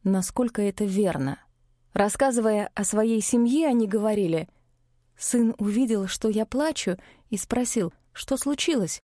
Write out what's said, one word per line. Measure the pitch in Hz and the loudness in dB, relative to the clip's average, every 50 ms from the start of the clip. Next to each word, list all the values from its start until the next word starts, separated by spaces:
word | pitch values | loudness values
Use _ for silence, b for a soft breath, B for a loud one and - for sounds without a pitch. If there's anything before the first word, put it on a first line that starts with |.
| _ | _
насколько | 190 190 190 185 - - - 247 233 - 214 208 | 2 0 0 0 -2 -2 -2 -2 0 0 -2 -2
это | 202 190 - 208 | -2 -2 -2 -4
верно. | 202 185 202 208 185 151 147 135 135 143 - _ _ _ _ _ _ _ _ _ _ _ | -2 0 2 2 2 0 0 -2 -4 -4 -8 _ _ _ _ _ _ _ _ _ _ _
Рассказывая | - 202 208 - - 277 269 240 240 220 220 214 208 208 - _ | 0 0 0 2 2 2 2 2 2 2 2 2 0 -2 -4 _
о | - 202 | -4 -4
своей | - - 208 220 226 226 220 | 0 0 0 2 2 2 0
семье, | 208 - - 233 240 233 254 302 330 | 0 2 2 2 4 4 2 2 2
они | 294 247 233 220 | 2 2 2 2
говорили: | 202 196 220 208 220 214 208 196 165 165 160 165 - _ _ _ _ _ _ _ _ _ _ _ _ _ | 2 0 0 0 0 0 0 0 0 0 -2 -4 -6 _ _ _ _ _ _ _ _ _ _ _ _ _
«Сын | - - - - 240 233 226 - - | -8 -6 0 2 2 2 2 0 0
увидел, | 208 208 208 233 269 226 226 202 196 | -4 -2 0 0 0 0 0 -2 -2
что | 185 - - - | -4 -6 -2 -2
я | 220 208 214 220 | 0 0 0 -2
плачу, | - - 262 294 320 311 - - - 180 185 B B B B B B | -2 -2 -2 -2 -2 -2 -2 -4 -4 -4 -6 B B B B B B
и | - | -8
спросил, | 196 - - 233 240 247 - - 233 185 165 - _ _ _ | -8 -4 -2 -2 -2 -2 0 0 -2 -2 -2 -6 _ _ _
что | _ - - - 269 | _ -14 -4 -4 -4
случилось. | 262 - 277 294 277 - - 320 247 190 156 - - | -2 0 -2 -2 -2 0 0 0 0 0 -2 -4 -10